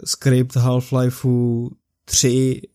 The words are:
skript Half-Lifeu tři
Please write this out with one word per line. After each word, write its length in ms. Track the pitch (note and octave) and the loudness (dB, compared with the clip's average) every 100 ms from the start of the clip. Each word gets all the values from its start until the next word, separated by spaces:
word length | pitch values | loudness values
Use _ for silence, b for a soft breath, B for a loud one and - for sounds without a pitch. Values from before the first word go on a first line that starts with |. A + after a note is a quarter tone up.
| - | -8
skript 500 | - C3+ B2+ B2+ B2+ | -2 2 2 2 0
Half-Lifeu 1120 | B2+ B2 B2 C3 B2+ B2 C3 B2 A#2+ A#2 B2 - _ _ - | 2 0 0 0 0 -2 -2 0 0 -2 -6 -12 _ _ -4
tři 560 | - B2+ B2+ C3 B2+ - | 0 2 2 0 -2 -10